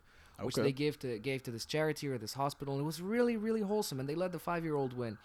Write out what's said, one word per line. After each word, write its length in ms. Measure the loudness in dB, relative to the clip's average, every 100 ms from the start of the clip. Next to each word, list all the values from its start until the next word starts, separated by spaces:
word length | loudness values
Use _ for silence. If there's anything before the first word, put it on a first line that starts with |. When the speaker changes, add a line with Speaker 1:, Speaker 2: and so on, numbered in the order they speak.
| -12 -20 -20 -8
Speaker 1:
which 160 | -2 2
Speaker 2:
Okay. 60 | 4
Speaker 1:
they 40 |
gave 260 | 4 2 0
to, 200 | -2 -2
gave 240 | -2 -2
to 80 | -2
this 140 | -6 -2
charity 420 | 2 2 2 -2
or 100 | -2
this 160 | -4
hospital. 400 | -2 -2 -2 -2 0
And 60 |
it 20 | 0
was 160 | -2
really, 340 | 0 4 4 2
really 240 | 0 0
wholesome. 380 | 2 0 0 -2
And 80 | -2
they 80 | 0
let 160 | -2
the 80 | -2
five-year-old 540 | -2 -2 2 2 0
win. 240 | 0 -4 -6